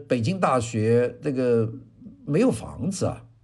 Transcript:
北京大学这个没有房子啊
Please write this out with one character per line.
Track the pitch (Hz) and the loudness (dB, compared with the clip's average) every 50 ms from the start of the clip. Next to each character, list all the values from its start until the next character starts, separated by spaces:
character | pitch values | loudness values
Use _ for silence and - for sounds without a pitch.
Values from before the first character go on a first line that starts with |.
| - - | 0 -2
北 | 131 120 | -2 0
京 | 110 165 190 185 | 0 0 0 2
大 | 185 160 131 127 | 2 2 2 2
学 | 113 - - 107 107 113 117 120 123 120 120 - | 0 -2 -2 0 2 4 4 4 4 2 -2 -4
这 | - 147 | -6 -4
个 | 131 131 127 123 117 117 110 - - - - - _ - - - - - - | -2 0 2 2 2 2 2 0 -4 -10 -16 -20 _ -20 -20 -20 -20 -12 -6
没 | 147 143 180 | 0 2 2
有 | 254 254 | 2 2
房 | - - - - - - 131 185 | 2 -2 -6 -10 -8 -6 -4 -4
子 | 196 - - | -4 -2 -2
啊 | 85 - - - - _ _ | -4 -4 -6 -12 -20 _ _